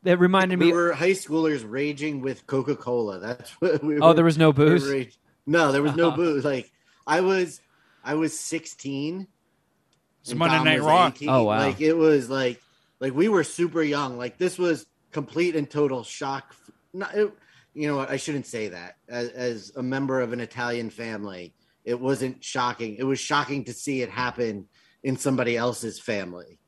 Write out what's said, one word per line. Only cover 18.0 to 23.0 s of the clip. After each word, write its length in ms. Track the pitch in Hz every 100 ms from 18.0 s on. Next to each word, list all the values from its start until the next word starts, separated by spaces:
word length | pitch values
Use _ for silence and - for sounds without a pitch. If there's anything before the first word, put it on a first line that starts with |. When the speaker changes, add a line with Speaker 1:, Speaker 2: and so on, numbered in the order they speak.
| 135
Speaker 2:
I 60 | 135
shouldn't 300 | - 143 120
say 220 | 117 107
that. 280 | 87 87 - _
As, 200 | 120 120
as 420 | 123 123 113 92 -
a 60 |
member 380 | 127 135 139 131
of 120 | 120
an 80 | 120
Italian 500 | 117 123 120 120 113
family, 640 | 107 117 107 101 92 87 _ _ _
it 140 | - 123
wasn't 440 | 131 131 131 127
shocking. 520 | - 135 120 117 113
It 80 | 104